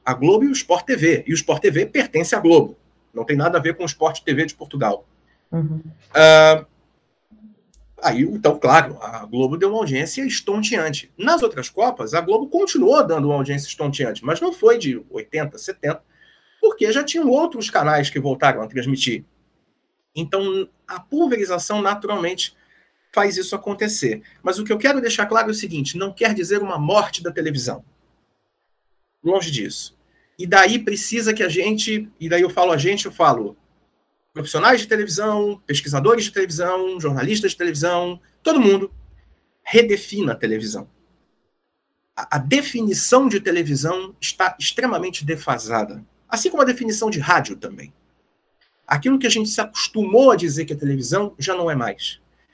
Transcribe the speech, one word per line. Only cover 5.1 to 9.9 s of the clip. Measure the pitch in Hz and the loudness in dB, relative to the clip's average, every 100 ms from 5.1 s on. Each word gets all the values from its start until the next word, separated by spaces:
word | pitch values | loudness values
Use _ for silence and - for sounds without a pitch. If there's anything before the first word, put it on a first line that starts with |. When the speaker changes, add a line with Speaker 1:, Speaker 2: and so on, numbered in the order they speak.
| _ _ _ _ | _ _ _ _
Speaker 2:
Uhum. | 165 151 160 - - _ | -4 -4 -6 -10 -20 _
Speaker 1:
Ah, | 151 160 156 156 156 - _ _ _ _ _ _ _ - _ _ _ _ - | 8 10 10 10 6 0 _ _ _ _ _ _ _ -20 _ _ _ _ -4
aí, | - 117 | -2 0
então, | 156 208 147 - | 0 0 0 2
claro, | 127 156 151 - | 4 6 4 -2
a | 107 117 | -14 -14
Globo | 107 123 131 165 | -8 -2 -2 0
deu | 196 | 0
uma | 214 | 0
audiência | 180 | -2